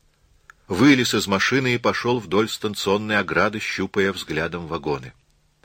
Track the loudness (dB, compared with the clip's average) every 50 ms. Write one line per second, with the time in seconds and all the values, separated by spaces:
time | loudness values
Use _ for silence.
0 | _ _ _ _ _ _ _ _ _ -20 -20 _ _ -6 2 4 6 6 6 6
1 | 4 0 0 0 0 0 0 0 2 2 0 0 2 0 0 2 0 0 0 0
2 | 0 0 -2 -2 -2 0 0 2 2 0 -4 -6 -6 -6 -6 -4 0 0 0 0
3 | 0 0 0 0 0 0 0 2 2 2 0 -4 -6 -6 -4 -4 -4 -2 0 0
4 | 0 0 0 -4 -6 -4 -4 -4 -4 -4 -6 -8 -8 -6 -8 -6 -4 -4 -4 -4
5 | -6 -14 -18 _ _ _ _ _ _ _ _ _